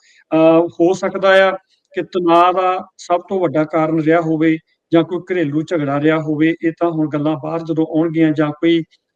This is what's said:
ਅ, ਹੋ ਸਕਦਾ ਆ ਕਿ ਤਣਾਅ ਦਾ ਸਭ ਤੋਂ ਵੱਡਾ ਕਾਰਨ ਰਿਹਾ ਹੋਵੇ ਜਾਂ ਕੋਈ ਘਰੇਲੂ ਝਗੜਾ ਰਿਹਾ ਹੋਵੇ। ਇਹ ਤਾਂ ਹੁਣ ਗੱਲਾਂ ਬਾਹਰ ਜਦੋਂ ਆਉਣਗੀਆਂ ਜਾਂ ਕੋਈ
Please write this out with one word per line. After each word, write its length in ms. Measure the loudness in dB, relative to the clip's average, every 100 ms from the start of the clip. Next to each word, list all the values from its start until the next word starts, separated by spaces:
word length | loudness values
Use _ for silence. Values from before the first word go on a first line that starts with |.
| _ _ _
ਅ, 320 | 2 4 4 2
ਹੋ 260 | 0 0
ਸਕਦਾ 560 | 0 -4 -2 4 4 4
ਆ 40 | 0 -10 _ _
ਕਿ 100 | -10
ਤਣਾਅ 500 | -6 -2 2 4 4
ਦਾ 340 | 2 0 -2 -8 _
ਸਭ 240 | -4 -4 -2
ਤੋਂ 120 | -4
ਵੱਡਾ 240 | -2 -2
ਕਾਰਨ 360 | -2 -2 0 0
ਰਿਹਾ 200 | 2 0
ਹੋਵੇ 380 | 0 0 0 0 -6 _ _
ਜਾਂ 120 | 0
ਕੋਈ 140 | 0 -4
ਘਰੇਲੂ 440 | -6 -4 -2 -4
ਝਗੜਾ 380 | -4 -4 -2 -2
ਰਿਹਾ 180 | 0 0
ਹੋਵੇ। 360 | -2 -2 -2 0
ਇਹ 80 | -4 -4
ਤਾਂ 100 | -4
ਹੁਣ 180 | -2 -4
ਗੱਲਾਂ 280 | -2 -4 -4
ਬਾਹਰ 240 | -6 -8
ਜਦੋਂ 260 | -6 -4 -2
ਆਉਣਗੀਆਂ 400 | -2 -2 0 0
ਜਾਂ 200 | 0 -2
ਕੋਈ 340 | -2 0 0 -2 _ _